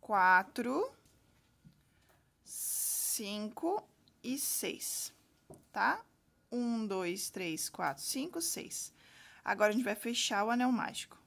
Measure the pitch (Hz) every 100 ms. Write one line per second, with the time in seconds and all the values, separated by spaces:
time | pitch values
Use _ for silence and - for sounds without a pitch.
0 | - 208 185 185 190 - 240 277 508 -
1 | _ _ _ _ _ _ - _ _ _
2 | _ _ _ _ - - - - - -
3 | - - 202 208 214 - 330 415 - _
4 | _ _ 240 269 - - - - - -
5 | - - _ _ _ - _ 214 208 415
6 | 466 _ _ _ _ 240 240 233 220 190
7 | 180 190 - - 180 160 - - 170 139
8 | - 262 311 339 330 - - - - -
9 | - - - - - 202 214 214 254 220
10 | 233 240 - 208 214 240 247 233 - -
11 | - -